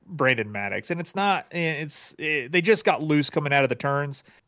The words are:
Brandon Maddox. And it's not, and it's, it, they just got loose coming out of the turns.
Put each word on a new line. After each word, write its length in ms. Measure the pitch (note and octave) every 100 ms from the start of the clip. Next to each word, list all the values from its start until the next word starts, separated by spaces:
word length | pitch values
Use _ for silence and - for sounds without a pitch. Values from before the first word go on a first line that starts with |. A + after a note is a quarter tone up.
| -
Brandon 460 | E3+ C3 A#2+ G#2+
Maddox. 400 | G#2 G2+ G2+ -
And 80 | F3
it's 160 | E3+ G3
not, 320 | G3+ F3+ -
and 280 | E3+ E3 D3
it's, 340 | D3+ - - -
it, 320 | D#3 D3+ B2+
they 100 | F3
just 240 | F3 G#3+ -
got 160 | C#3
loose 280 | D#3 D3+ C#3
coming 220 | - D3
out 120 | C#3
of 60 | C3
the 60 | B2
turns. 480 | C#3+ C#3 C#3+ C3+ - _